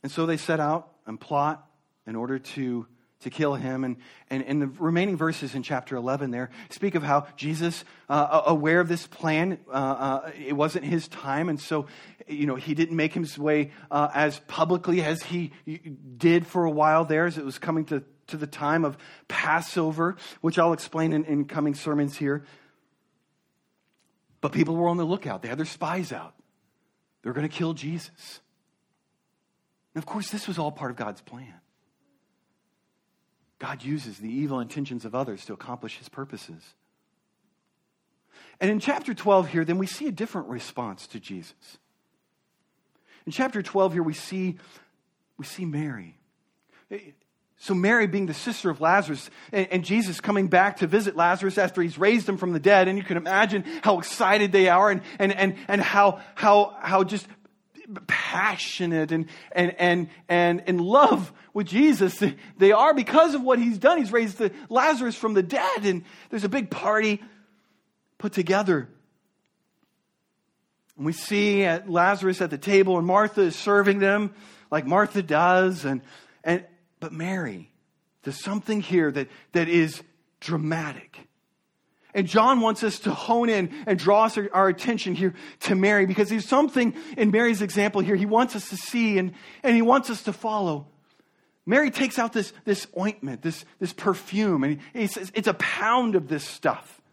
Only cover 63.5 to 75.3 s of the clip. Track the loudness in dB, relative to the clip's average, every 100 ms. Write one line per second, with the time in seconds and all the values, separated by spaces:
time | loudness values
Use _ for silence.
63.5 | 2 2 4 4 4 2 0 -2 -2 -4
64.5 | -4 -2 2 2 2 -2 -2 0 2 2
65.5 | 0 0 0 0 -2 -4 -20 -10 -6 -2
66.5 | -2 -4 -4 0 2 2 -2 -6 _ _
67.5 | _ _ _ _ _ _ _ -6 -4 0
68.5 | 2 2 0 0 -14 _ _ _ _ _
69.5 | _ _ _ _ _ _ _ _ _ _
70.5 | _ _ _ _ _ -6 -4 -2 0 2
71.5 | 2 2 0 -2 2 2 2 0 -2 -4
72.5 | -4 2 4 6 4 4 4 4 2 2
73.5 | 2 2 4 4 4 4 2 0 -6 -20
74.5 | -20 _ -4 2 2 2 0 0